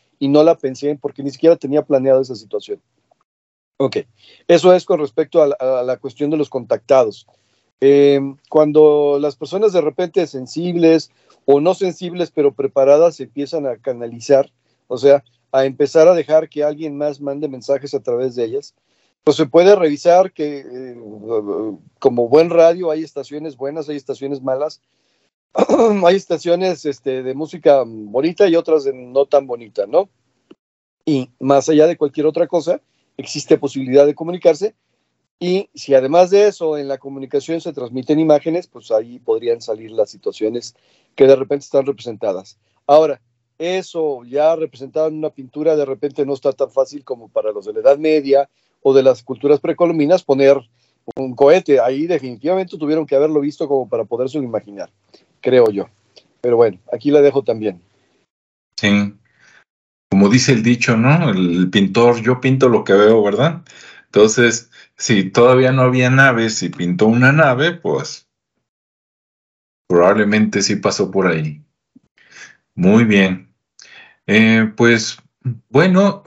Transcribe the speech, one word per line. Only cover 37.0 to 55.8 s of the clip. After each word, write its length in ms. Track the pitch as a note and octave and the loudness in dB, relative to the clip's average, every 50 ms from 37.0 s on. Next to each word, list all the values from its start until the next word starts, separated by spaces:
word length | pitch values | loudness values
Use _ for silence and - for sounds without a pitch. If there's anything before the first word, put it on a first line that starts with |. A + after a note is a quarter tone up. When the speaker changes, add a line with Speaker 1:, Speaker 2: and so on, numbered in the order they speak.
| - C#3 C#3 C3+ C3+ C3 D3 C#3 - - E3 E3 | -12 -16 -16 -16 -10 -6 -6 -6 -4 -6 -8 -8
Speaker 1:
se 120 | - F3 D3 | -8 -10 -12
transmiten 460 | C3+ B2 A2+ B2 C3 B2+ - D3+ D#3 | -12 -12 -10 -10 -6 -2 -2 0 2
imágenes, 480 | D#3+ D#3 D3+ C#3+ - E3 D#3+ F3+ F3 | 2 2 2 2 0 -2 -6 -6 -8
pues 240 | _ _ A#2+ - - | _ _ -16 -8 -2
ahí 260 | A2+ A2 A#2 A#2 A#2+ | -2 -2 -2 -4 -14
podrían 420 | B2 B2 A#2 A2 A2+ A#2 A#2 A#2 A#2 | -10 -4 -4 -4 -2 -2 -4 -4 -4
salir 300 | - A#2+ A2 A2 A2+ A2 | -4 -10 -10 -10 -10 -10
las 220 | A2 A2 G#2 - | -4 -4 -4 -4
situaciones 640 | - F#2 - G2 F#2+ - G#2+ A2 A#2 A#2+ - - _ _ _ _ _ _ _ _ _ | -6 -12 -12 -10 -8 -6 -6 -6 -6 -6 -10 -14 _ _ _ _ _ _ _ _ _
que 100 | - C#3 | 2 2
de 100 | C3+ C3+ | 2 2
repente 300 | B2+ C3+ - D3 C#3+ - | -2 -6 -6 -8 -8 -6
están 200 | - - C#3 C3+ | -4 -4 -4 -2
representadas. 720 | C#3 C3+ - - B2 A2 G2+ A2+ G#2 F#2 F#2 F#2+ _ _ _ _ _ _ _ _ | -4 -6 -10 -10 -14 -12 -8 -6 -6 -8 -8 -10 _ _ _ _ _ _ _ _
Ahora, 340 | - C#3+ D#3 D#3+ D3 C3+ - _ _ _ _ _ _ _ | 2 4 4 4 2 -2 -6 _ _ _ _ _ _ _
eso 640 | - D#3+ F3 F#3 F#3+ F3 - - E3 D#3+ D3+ C3+ B2 B2 | -10 -8 -6 -6 -6 -8 -8 -8 -6 -6 -6 -6 -8 -10
ya 320 | A#2+ B2+ C#3+ D3+ D#3+ E3 | -8 -4 0 0 0 0
representado 520 | D#3+ D#3+ C3+ - A#2 C3+ C3 - D#3 D#3 | 0 -4 -8 -10 -12 -16 -8 -6 -4 -4
en 100 | D#3+ D#3 | -4 -4
una 140 | D#3 D#3 D3+ | -6 -8 -10
pintura 440 | - - C3 B2 - D3 D3+ E3 D#3 | -10 -12 -18 -14 -8 -4 -2 0 0
de 100 | D3+ C#3+ | 0 -2
repente 400 | C3+ C3 G#2 D3 C#3+ C#3 - C#3 | -4 -6 -6 -6 -6 -4 -4 -4
no 80 | C3+ C#3+ | -4 -4
está 180 | C3 - C#3 B2+ | -4 -2 -4 -2
tan 160 | - C3+ - | -2 -4 -4
fácil 340 | - C3+ C3 - D3 C#3+ - | -2 -2 -4 -4 -4 -16 -12
como 240 | - C3 A#2+ A2+ | -12 -12 -12 -12
para 240 | G#2 - A2+ G#2+ G#2+ | -8 -6 -4 -4 -4
los 140 | G#2 G#2 F#2 | -6 -8 -8
de 80 | G#2+ G#2 | -10 -6
la 60 | A2 | 0
Edad 180 | A2 C3+ C#3+ | 2 2 2
Media 520 | D3 D#3+ D#3 D#3 D3+ C#3 C3+ C#3 C#3 C#3 - _ _ _ _ _ _ - | 2 0 0 0 0 0 2 2 0 0 -2 _ _ _ _ _ _ 0
o 100 | C#3 C3+ | 2 2
de 80 | C3+ | 4
las 220 | B2+ C3+ B2 - - | 4 2 2 0 -4
culturas 360 | - C3 A2 - C#3+ D3 C#3 | -14 -10 -4 0 0 0 0
precolombinas 640 | - E3 D#3 - F3 E3 E3 D#3+ C#3+ D3 F#3 F3+ - | 0 -4 -2 -2 0 0 0 0 0 0 0 0 0
poner 340 | - C3+ C3+ C#3 C3+ C#3 C#3 B2+ _ _ _ _ _ _ _ _ - - | 0 0 2 4 2 2 2 -2 _ _ _ _ _ _ _ _ -16 -12
un 200 | - C3+ C3 A#2+ | -10 -10 -6 0
cohete. 440 | - C#3 C#3+ E3 F#3+ - - C#3+ B2+ | 2 4 4 4 4 2 2 2 2
Ahí 260 | A2+ B2 C3+ C#3+ D#3+ | 2 0 -2 -4 -4
definitivamente 720 | F3 F3 C#3 C3+ B2+ A#2+ A2 C3 D#3+ F#3 F#3+ F#3+ F3 - | -4 -4 -4 -6 -8 -12 -8 -4 -4 -4 -4 -4 -8 -10
tuvieron 300 | D#3+ D#3 C#3+ D#3 D#3+ D3+ | -8 -6 -4 -4 -4 -2
que 80 | - C#3 | -2 0
haberlo 240 | C3+ D3+ D#3 D#3 D3 | 0 0 0 0 -2
visto 280 | C#3+ D4+ - - D#3+ | -2 -4 -6 -8 -6
como 220 | C3+ C#3+ C3+ B2 G#2 | -2 -2 -2 -2 -4
para 160 | B2+ A2+ A2 | -6 -6 -6
podérselo 380 | - A#2+ A#2 B2+ C3 C3 D3+ C3 | -6 -6 -6 -6 -6 -6 -8 -8
imaginar, 480 | A#2+ A2+ G#2 - G2+ G2+ G2 F2 - _ _ _ _ _ _ _ _ _ _ | -6 -8 -8 -10 -10 -16 -16 -16 -16 _ _ _ _ _ _ _ _ _ _
creo 300 | - B2 B2+ B2 A#2 A2 | -2 2 4 4 4 2
yo. 180 | G2 G2 | 0 -4